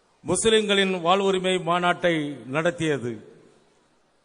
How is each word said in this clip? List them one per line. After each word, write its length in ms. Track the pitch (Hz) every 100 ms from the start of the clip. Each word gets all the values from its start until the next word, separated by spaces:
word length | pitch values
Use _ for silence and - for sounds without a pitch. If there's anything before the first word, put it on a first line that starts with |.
| _ _
முஸ்லிம்களின் 800 | 135 180 226 220 202 202 190 185
வாழ்வுரிமை 540 | 165 196 196 190 185 185
மாநாட்டை 880 | 160 175 175 175 180 160 147 139 123
நடத்தியது. 800 | 143 170 170 160 139 120 107 - - - _ _ _ _ _ _ _